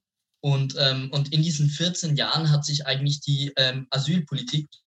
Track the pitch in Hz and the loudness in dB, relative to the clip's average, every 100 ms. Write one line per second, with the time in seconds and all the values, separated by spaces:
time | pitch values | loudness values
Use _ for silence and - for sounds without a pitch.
0 | _ _ _ _ 143 135 135 - 135 131 | _ _ _ _ 0 2 0 0 0 0
1 | 135 147 143 156 165 147 147 - 175 175 | -2 -2 0 2 2 2 2 2 -2 -2
2 | 165 143 110 147 160 147 147 143 135 135 | -2 0 0 0 4 2 2 -2 -2 0
3 | 143 143 - 139 143 139 131 131 131 135 | 0 -2 0 0 0 0 0 -2 -4 -2
4 | 135 180 151 123 120 156 151 - _ | 0 0 0 -6 -4 -4 -6 -12 _